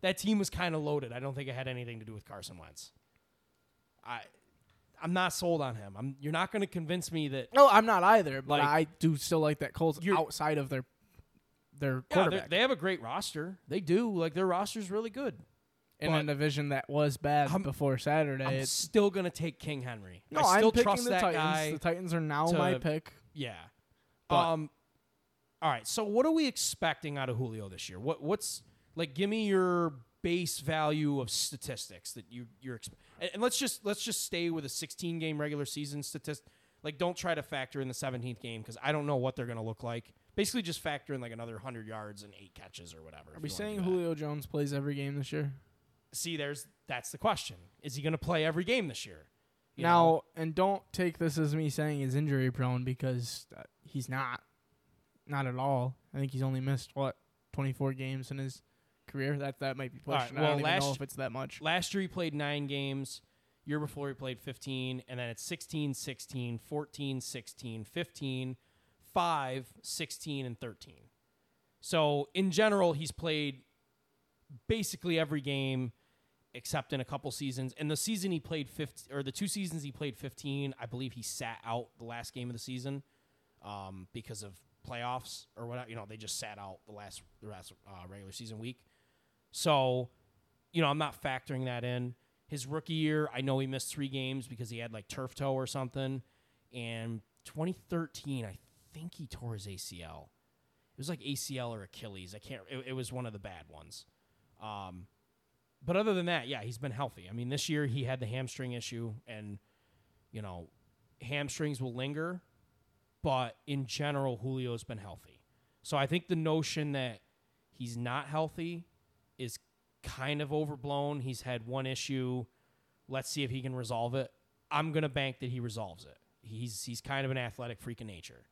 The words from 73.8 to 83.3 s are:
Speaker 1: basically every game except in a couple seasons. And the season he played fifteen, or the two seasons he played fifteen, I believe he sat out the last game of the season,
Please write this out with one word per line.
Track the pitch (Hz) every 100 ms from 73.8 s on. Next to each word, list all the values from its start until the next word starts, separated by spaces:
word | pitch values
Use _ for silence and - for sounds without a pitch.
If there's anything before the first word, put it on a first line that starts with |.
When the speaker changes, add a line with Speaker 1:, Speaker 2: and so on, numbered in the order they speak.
| _ _ _ _ _ _ _ 135 _
Speaker 1:
basically | 226 202 - 180 165
every | 156 151
game | 139 139 135 131 127 - _ _ _ _ _
except | 123 - 151 131
in | 139
a | 123
couple | 139 143
seasons. | 117 139 123 131 -
And | 151
the | 151
season | - 220 190
he | 170
played | - 160 135
fifteen, | - 147 - - 139
or |
the | 135
two | - 202
seasons | 208 185 160
he | 143
played | 127 147 120
fifteen, | 139 - 143 139 139 131
I | 117
believe | 123 131
he | 120
sat | 107 - 120 113
out | 113 117 120 _
the | 117
last | 117 117
game | - 123
of |
the | 120
season, | - 127 127 139 - _ _